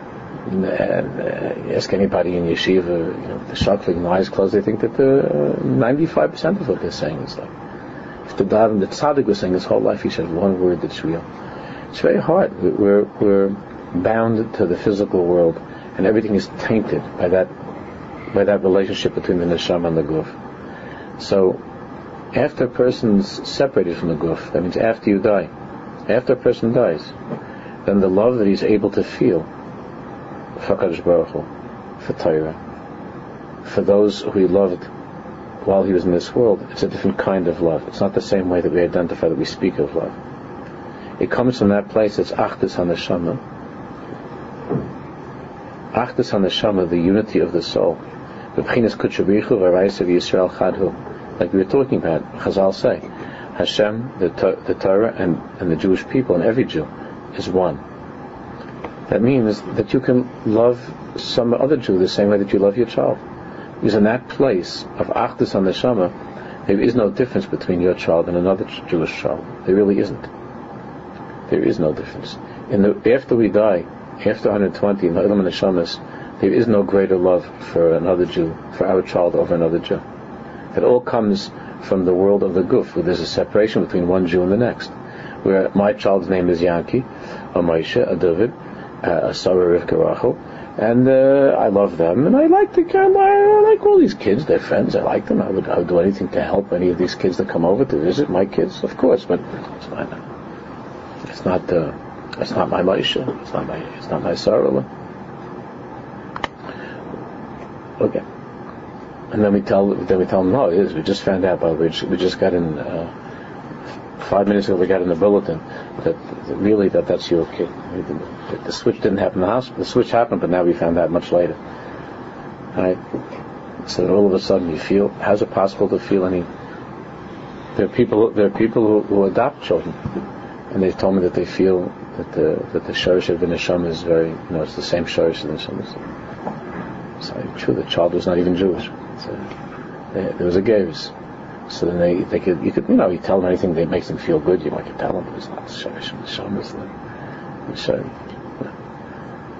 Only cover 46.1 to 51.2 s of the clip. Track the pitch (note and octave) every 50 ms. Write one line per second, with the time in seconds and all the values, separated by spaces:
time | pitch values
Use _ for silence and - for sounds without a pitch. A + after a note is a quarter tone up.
46.1 | - - B2 - A#2 G2+ F#2+ F2 - - A#2 G#2+ G2 F#2 F2 E2 F2 E2+ E2 F#2
47.1 | G2 G#2+ G#2 - - E2 - E2 F2 E2 - - - G#2+ F#2 F2 D#2 - - -
48.1 | - - - - - - - - - - - - B2+ B2+ A2+ G2+ - - - -
49.1 | - - F2+ F#2 G2+ G#2 - - B2+ G2 F#2 F2+ F2+ F#2 G2 G2 G2 - F#2+ F2
50.1 | F2 F2 - - - F#2+ F#2 F2+ - - G2 F#2 - - F#2+ E2 - - - -
51.1 | - -